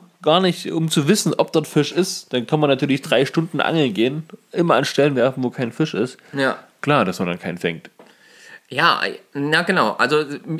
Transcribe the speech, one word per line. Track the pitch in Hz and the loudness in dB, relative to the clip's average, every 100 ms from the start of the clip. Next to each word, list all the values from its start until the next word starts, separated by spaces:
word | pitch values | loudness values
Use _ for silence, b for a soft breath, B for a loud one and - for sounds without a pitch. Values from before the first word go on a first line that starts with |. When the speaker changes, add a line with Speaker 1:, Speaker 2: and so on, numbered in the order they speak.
| - _ | -8 _
Speaker 1:
gar | 151 175 | 2 4
nicht | 185 - - | 2 -2 -4
um | 165 160 | -2 0
zu | - 143 | 0 2
wissen, | 208 160 - | 2 2 0
ob | 139 | 2
dort | 165 151 | 0 0
Fisch | 151 143 | 0 0
ist, | 170 185 - - | 0 -2 -4 -6
dann | 123 113 | -6 -2
kann | 156 | 0
man | 147 | 2
natürlich | 135 139 135 | 2 2 -2
drei | - 117 139 | 0 0 2
Stunden | 165 165 147 | 0 -2 -2
angeln | - 160 131 | 0 2 0
gehen, | 98 123 156 - - _ | 2 0 0 -10 -20 _
immer | - 170 123 | -2 2 2
an | 143 | 2
Stellen | - 147 131 | 2 2 4
werfen, | 127 127 | 0 0
wo | 123 | -4
kein | - 117 | -4 -6
Fisch | - 156 | -2 -4
ist. | 95 127 - - | -2 -4 -6 -12
Speaker 2:
Ja. | 139 131 - - _ | -4 -2 -4 -12 _
Speaker 1:
Klar, | 139 143 92 | 0 2 2
dass | 87 | -2
man | 87 | -4
dann | 87 | -4
keinen | 85 90 | -8 -4
fängt. | 87 80 - _ B B B B B B _ | -6 -6 -14 _ B B B B B B _
Speaker 2:
Ja, | 127 165 120 98 - _ | 0 2 2 -2 -6 _
na | 143 143 160 | -6 0 0
genau. | 180 180 110 | 2 2 2
Also | - 127 151 143 143 135 160 | 2 2 2 0 -8 -8 -10